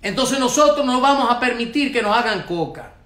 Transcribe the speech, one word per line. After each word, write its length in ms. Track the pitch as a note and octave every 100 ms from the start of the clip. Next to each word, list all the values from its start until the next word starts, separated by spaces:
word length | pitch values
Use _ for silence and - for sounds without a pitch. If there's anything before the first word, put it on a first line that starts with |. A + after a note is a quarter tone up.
Entonces 360 | - F3+ C4 C#4
nosotros 460 | B3+ - D4 D4
no 160 | C4 B3
vamos 300 | C4+ C4+ A#3
a 100 | A#3+
permitir 520 | B3+ A#3 A#3 D4 C#4
que 100 | A#3+
nos 140 | G#3 A3
hagan 260 | A3+ G#3
coca. 500 | - F3 D#3+ - - -